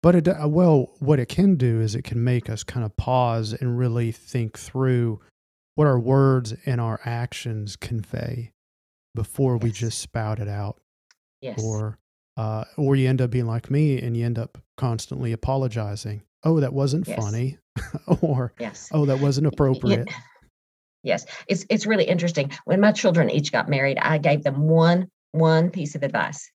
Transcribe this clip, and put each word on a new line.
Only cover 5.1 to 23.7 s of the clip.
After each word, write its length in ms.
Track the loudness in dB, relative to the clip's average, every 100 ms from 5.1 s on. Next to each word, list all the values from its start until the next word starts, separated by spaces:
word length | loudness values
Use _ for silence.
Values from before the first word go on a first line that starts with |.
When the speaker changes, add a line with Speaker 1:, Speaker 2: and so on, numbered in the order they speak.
| -4 _ _ _ _ _
Speaker 1:
what 120 | 2 2
our 100 | 4
words 560 | 4 4 6 4 -2 -8
and 160 | -4 -2
our 200 | -2 -4
actions 720 | -6 -6 -6 -8 -8 -6 -8 -10
convey, 760 | -8 -8 -6 -8 -6 -8 -12 _ _ _ _ _ _ -8
before 400 | -8 0 0 2
we 120 | -2
Speaker 2:
Yes. 80 | -2
Speaker 1:
just 200 | -6 -6
spout 400 | -8 -6 -4 -4
it 80 | -6
out. 320 | -6 -8 -10 _ _ _ _ _ _
Speaker 2:
Yes. 220 | -12 -6
Speaker 1:
Or, 340 | -4 -4 -6 -10 _ _ _ -8
uh, 280 | -6 -6 -8 -4
or 200 | 2 2
you 120 | 2
end 120 | 2
up 100 | 0
being 160 | 0 -2
like 240 | -4 -2
me 300 | 2 2 0
and 160 | -2 -2
you 80 |
end 140 | -2 -4
up 200 | -6 -14 _ -4
constantly 560 | -2 -2 -6 -6 -4
apologizing. 880 | -4 -2 -2 -2 -4 -6 -6 -8 -10 _ _
"Oh, 160 | 0 2
that 120 | 0
wasn't 340 | 0 0 0 -4
Speaker 2:
Yes. 100 | -6
Speaker 1:
funny." 420 | -4 -4 -4 -6 _ -12
<laughs> 460 | -10 -12 -2 0
Or, 320 | 2 -2 -4 _
Speaker 2:
Yes. 300 | -12 -12 -4
Speaker 1:
"Oh, 140 | 0 0
that 120 | 2
wasn't 280 | 0 2 0
Speaker 2:
Y-, 20 |
y-, 40 | 2
Speaker 1:
appropriate." 520 | 2 2 2 0 -2 -12 -18 _ _ _ _ _ _ _
Speaker 2:
yes. 220 | -4 -4 -4 -18 -4
It's, 180 | -4 0
it's 160 | -2 0
really 180 | 0
interesting. 480 | 2 2 0 -2 -4 -6 0
When 140 | 4
my 120 | 4
children 380 | 4 2 4 2
each 220 | 2 0
got 160 | -2
married, 300 | 0